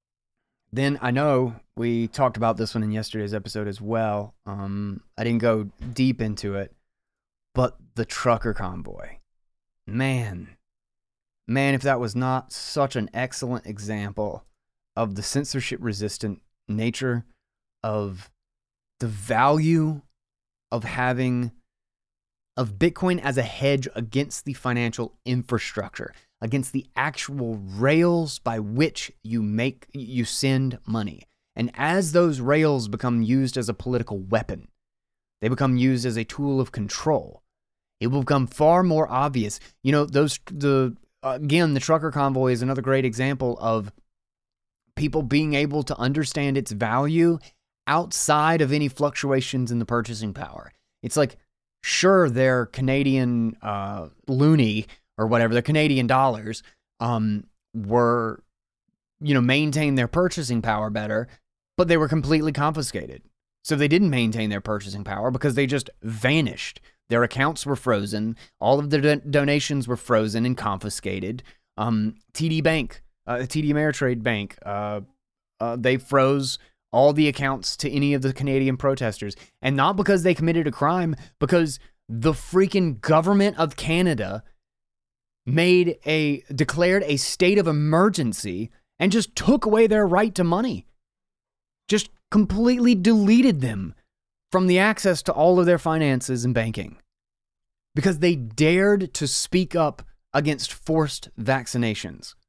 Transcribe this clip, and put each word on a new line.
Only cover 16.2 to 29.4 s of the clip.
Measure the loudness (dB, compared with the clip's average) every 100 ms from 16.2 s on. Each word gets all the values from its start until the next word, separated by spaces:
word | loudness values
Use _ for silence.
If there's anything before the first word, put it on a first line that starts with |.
| -8 -10 _ _ -8
nature | -4 -4 -4 -4 -4 -6 _ _ _ _ _
of | -6 -4 -4 -8 -16 _ _ _ _ _ _ -8
the | -8
value | -6 -2 2 4 4 4 2 2 -4 -12 _ _ _ _ _ -8
of | -6
having, | -6 -4 -2 0 0 0 -4 -8 _ _ _ _ _ _ _ _ _ -6
of | -4
Bitcoin | 0 0 0 -2 0
as | -2 -2
a |
hedge | -4 -2 0 0 -2 -10
against | -4 -4 -4 -6 -10
the |
financial | -8 -4 -2 -2 -4 -10 _ -4
infrastructure, | -4 -2 -4 -4 -8 -10 -10 -16 -16 _ -10
against | -4 -4 -2
the | -6 -6 -4
actual | -4 -4 -10 -6 -6 -8 -10 0
rails | 2 4 4 2 -2 -6
by | -6 -4
which | -4 0 -2 -2 -14 -14
you | -6 -2